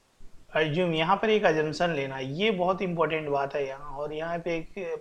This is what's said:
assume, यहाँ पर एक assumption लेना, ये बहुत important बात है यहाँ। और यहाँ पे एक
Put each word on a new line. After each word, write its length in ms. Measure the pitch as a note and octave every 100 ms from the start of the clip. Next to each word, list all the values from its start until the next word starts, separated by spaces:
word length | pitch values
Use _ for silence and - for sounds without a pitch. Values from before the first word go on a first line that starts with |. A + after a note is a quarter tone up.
| _ - - - - D#3
assume, 380 | D#3 D#3 F3
यहाँ 220 | D#3+ D#3+ F#3+
पर 140 | A3
एक 140 | G#3+
assumption 440 | G3 D#3 D3+ D3 F3
लेना, 300 | D3+ C3+ C3+
ये 320 | C3+ D3 G#3+
बहुत 320 | F#3 F3+ F#3+
important 460 | F#3+ E3+ D#3 D#3+ D3+
बात 260 | C#3 C#3
है 120 | D3 C3+
यहाँ। 300 | C3+ C#3 C#3
और 160 | D3+
यहाँ 260 | D3+ E3 E3+
पे 180 | E3+ E3
एक 180 | D#3 - E3+ D#3